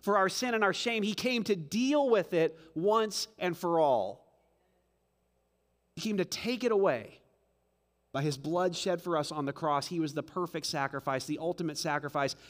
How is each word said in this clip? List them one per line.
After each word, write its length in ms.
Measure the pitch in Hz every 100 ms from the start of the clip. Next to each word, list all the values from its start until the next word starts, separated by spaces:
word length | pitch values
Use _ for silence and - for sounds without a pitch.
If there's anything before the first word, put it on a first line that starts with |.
for 120 | - 202
our 140 | 190
sin 240 | - 254
and 100 | 226
our 100 | 202 -
shame. 260 | 240 226
He 140 | 208 208
came 280 | 247 240 208
to 100 | 196
deal 520 | 147 208 262 294 277
with 280 | 214 165 175
it 200 | 160 - - 160
once 520 | 196 220 220 - - -
and 180 | 180 165
for 220 | 175 165
all. 480 | 151 120 95 104 _ _ _ _ _ _ _ _ _ _ _ _ _ _ _ _ _ -
He 80 |
came 140 | 220 202
to 80 | 175
take 400 | - 226 247 240
it 60 |
away 480 | 208 190 123 104 - _ _ _ _ _ _ _ _ _
by 80 | 135
his 160 | 151 135
blood 380 | 151 175 185 170
shed 260 | 196 170
for 160 | 175 160
us 140 | 147
on 160 | 151 139
the 60 |
cross. 340 | 143 160 143 -
He 120 | 170
was 140 | 156
the 80 | 147
perfect 460 | 143 180 170 165 -
sacrifice, 580 | 156 135 139 139 131 139
the 140 | 151
ultimate 400 | 165 175 170 147
sacrifice, 560 | 160 147 143 147 135 - -